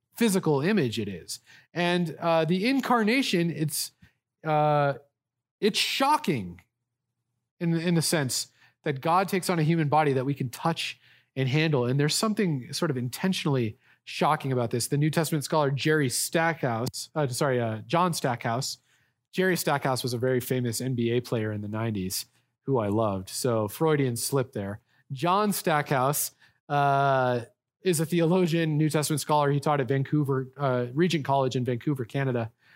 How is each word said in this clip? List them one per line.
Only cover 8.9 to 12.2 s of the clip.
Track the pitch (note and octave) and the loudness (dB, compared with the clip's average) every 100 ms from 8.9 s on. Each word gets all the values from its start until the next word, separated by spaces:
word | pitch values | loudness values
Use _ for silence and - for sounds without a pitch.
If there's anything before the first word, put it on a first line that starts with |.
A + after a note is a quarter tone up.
| C3+ | -2
God | E3 F3 G3 | 2 2 2
takes | F#3+ - | 0 0
on | F3 | 2
a | |
human | D3+ E3 D3 | 2 2 4
body | D3+ D3+ | 4 4
that | C3 C3 | 2 0
we | |
can | C#3 B2+ | -2 -6
touch | - E3 D#3+ - - _ _ _ - | -4 -2 -2 -6 -10 _ _ _ -4
and | C3 | 0
handle. | D3 D#3+ C#3+ A#2+ | 2 2 2 0
And | C3+ | 2
there's | D3+ | 0
something | - | 0